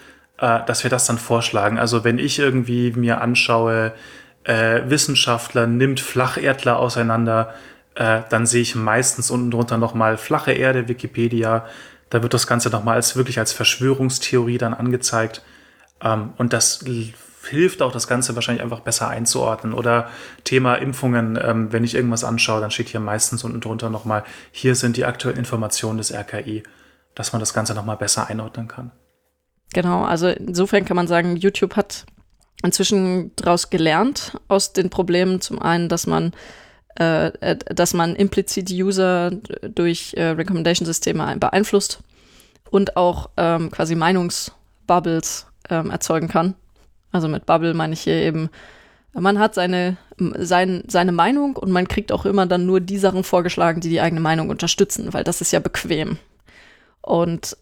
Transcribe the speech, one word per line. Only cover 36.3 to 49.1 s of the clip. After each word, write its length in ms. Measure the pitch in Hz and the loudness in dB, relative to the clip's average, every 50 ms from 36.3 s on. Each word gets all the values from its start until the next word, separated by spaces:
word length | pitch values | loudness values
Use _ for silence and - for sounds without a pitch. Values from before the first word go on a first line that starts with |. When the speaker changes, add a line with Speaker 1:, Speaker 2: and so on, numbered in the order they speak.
| - - - - - - - - _ _ _ _ - - | -4 -6 -12 -20 -20 -20 -20 -20 _ _ _ _ -4 0
Speaker 2:
äh, 280 | 165 165 160 156 156 165 | 0 2 2 2 0 -2
äh, 280 | - - - - 160 - - - - | -4 -4 -4 -2 -2 -4 -4 -6 0
dass 200 | 170 175 175 - | 0 0 2 2
man 200 | 175 170 170 170 | 0 0 0 0
implizit 540 | - 202 196 - 202 190 - - 202 185 185 | 0 0 0 2 0 -2 -2 -2 -6 -4 -4
die 140 | 180 180 185 | -2 -2 0
User 480 | 196 196 190 190 185 180 175 175 175 180 202 - - - - - | 0 2 2 2 2 2 2 0 0 -2 -4 -8 -10 -12 -12 -10
durch, 500 | 208 - - 170 170 170 - - - - | -8 -2 0 0 0 0 -2 -4 -8 -4
äh, 140 | - 165 165 | -2 -2 0
Recommendation-Systeme 920 | 160 160 160 185 190 165 160 170 170 - 170 165 160 - - 170 165 160 156 | 0 -2 -2 -2 -2 0 2 2 0 0 0 -2 -4 -2 -2 -2 -2 -2 -2
ein-, 160 | - 139 - | -4 -2 -2
beeinflusst 640 | - - - 185 208 - - 202 196 - - - - _ _ _ _ _ _ - - _ _ _ _ - | 0 0 2 2 2 2 2 0 0 0 -6 -10 -14 _ _ _ _ _ _ -20 -20 _ _ _ _ 0
und 260 | - 196 202 - - | 2 2 2 2 2
auch, 340 | - 180 175 175 - - - - | 2 2 2 2 0 -4 -6 -2
ähm, 340 | - 175 165 170 165 165 160 | 0 2 2 2 0 -2 -4
quasi 240 | - - 165 160 165 | -4 -2 -2 0 0
Meinungsbubbles, 1500 | 165 160 170 190 185 175 175 - - - - - _ _ _ _ _ _ - 175 180 170 175 165 165 156 - - - - - - _ - - | 2 2 2 2 2 2 0 -4 -6 -8 -10 -12 _ _ _ _ _ _ 2 2 4 4 2 0 0 -2 -4 -8 -10 -12 -16 -20 _ -8 -4
ähm, 200 | 170 165 160 - | -4 -2 -2 -2
erzeugen 380 | - 165 - - 160 160 165 165 | -4 -4 -2 0 0 0 0 0
kann. 260 | - 175 165 185 190 _ _ _ _ _ _ _ _ _ _ _ | 0 2 2 0 -2 _ _ _ _ _ _ _ _ _ _ _
Also 160 | - 180 160 | -2 -2 0
mit 200 | 156 151 139 - | 0 -2 -2 0
Bubble 260 | - 165 160 165 170 160 | 2 2 2 4 2 0
meine 220 | 165 160 156 160 | 0 -2 -2 -4
ich 60 | 160 | -4
hier 160 | - 170 165 | -2 0 0
eben, 340 | 165 160 165 156 160 160 160 - - - - - - - _ _ _ _ _ | 2 2 0 0 -2 -4 -6 -8 -12 -20 -20 -20 -20 -20 _ _ _ _ _